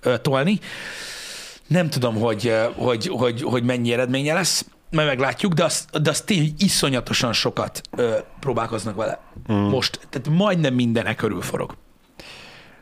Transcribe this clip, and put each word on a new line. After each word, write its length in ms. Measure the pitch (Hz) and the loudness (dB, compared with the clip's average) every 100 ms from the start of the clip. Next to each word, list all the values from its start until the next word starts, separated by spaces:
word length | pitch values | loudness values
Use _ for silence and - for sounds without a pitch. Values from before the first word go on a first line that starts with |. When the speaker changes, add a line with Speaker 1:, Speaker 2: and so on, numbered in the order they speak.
Speaker 1:
ö, 160 | - 120 | 0 0
tolni. 420 | - 135 156 208 - - - - - - - - - - - | 2 2 2 0 -2 -12 -12 -12 -12 -12 -14 -14 -16 -14 0
Nem 220 | 165 160 | 2 2
tudom, 260 | 131 123 110 | 0 0 2
hogy, 320 | 117 104 113 | 0 0 2
ö, 180 | 113 117 - | 2 2 0
hogy, 320 | 117 117 - | 0 0 -2
hogy, 340 | 113 123 117 | 0 0 0
hogy 220 | 113 123 | 0 0
mennyi 300 | 120 127 117 | 0 0 2
eredménye 400 | 120 123 131 143 | 2 2 0 0
lesz, 320 | 170 165 - - - - | 0 0 0 -4 -12 -4
majd 160 | 160 151 | 0 2
meglátjuk, 460 | 127 131 - 208 | 2 0 0 0
de 100 | 160 | 2
az, 220 | 160 - - 208 | 2 0 -4 -2
de 80 | 156 | 0
az 120 | 151 | 0
tény, 180 | - 196 | 0 2
hogy 140 | 156 151 | 2 2
iszonyatosan 760 | 190 - 147 127 - - 123 | 2 2 2 0 -2 -2 0
sokat, 480 | 107 123 - 127 - - - | 0 0 -2 -4 -6 -8 -2
ö, 200 | 120 110 - - | 0 0 -4 -8
próbálkoznak 560 | 139 113 113 113 107 101 | -4 -2 -2 -4 -4 -4
vele. 240 | 107 - - - - | -4 -6 -10 -12 -2
Speaker 2:
Mm. 40 | 104 | 2
Speaker 1:
Most, 440 | 101 127 - - - | 2 2 0 -6 -10
tehát 200 | - 123 | -6 0
majdnem 440 | 160 208 180 147 | 2 4 2 2
minden 320 | 123 120 113 98 | 2 2 2 0
e 100 | - | 0
körül 260 | 113 92 | -2 -2
forog. 340 | - - - - - _ _ - - - - - - - | -4 -6 -6 -10 -20 _ _ -20 -20 -20 -20 -20 -20 -20